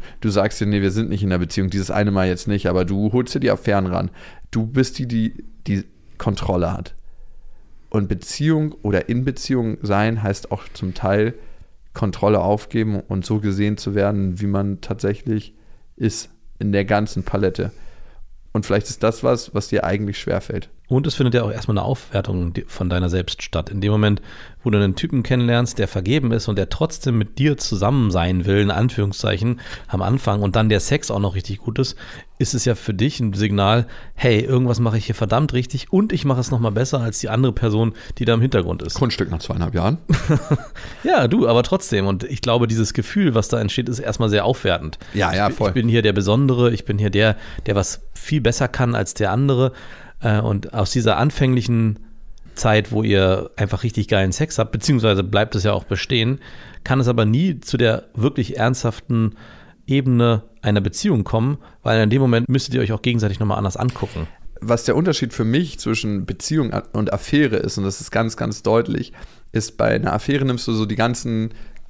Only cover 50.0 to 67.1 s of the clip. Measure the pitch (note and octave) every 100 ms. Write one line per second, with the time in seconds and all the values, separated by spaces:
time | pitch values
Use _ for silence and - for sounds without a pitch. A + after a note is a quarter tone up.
50 | - - A#2+ G#2+ A2+ G#2 - - G2+ B2
51 | A2+ - C#3 - C3+ B2+ A2+ A#2 A2+ G#2+
52 | - - - - - - A2 G#2+ - G#2+
53 | A2 G2 F#2+ F#2+ - - G2+ F#2+ A#2+ -
54 | G2+ G#2 F#2+ F#2 D#3 - A2 - - C3+
55 | A2 G2 F#2+ G2+ A2 G#2+ G2+ G2 - G2
56 | - B2+ A2+ C#3 - - - - - C3+
57 | B2 A#2+ G#2+ A#2+ F#3 D#3 - B2+ A#2+ A2
58 | - - A#2 D3 A#2+ - A2+ B2+ A#2+ -
59 | - A#2 A2 - - - - - - C3+
60 | C3 A#2+ A#2+ A2+ - - A2 G#2 F#2+ -
61 | G#3 C3+ F#2+ A2+ A#2+ D3 - - A#2 A2
62 | G#2+ B2+ C3 A#2 A#2+ C3 B2+ B2+ A2 A2
63 | B2+ A#2 G#2+ G2 A2 G#2 G2+ - - -
64 | - - D#2+ - - - G#2+ A#2 - B2
65 | F3 D#3 B2 - A2 C3 E3+ - - A2+
66 | A2 G2+ F#2+ G2 - D#3 B2 G2 - -
67 | G#2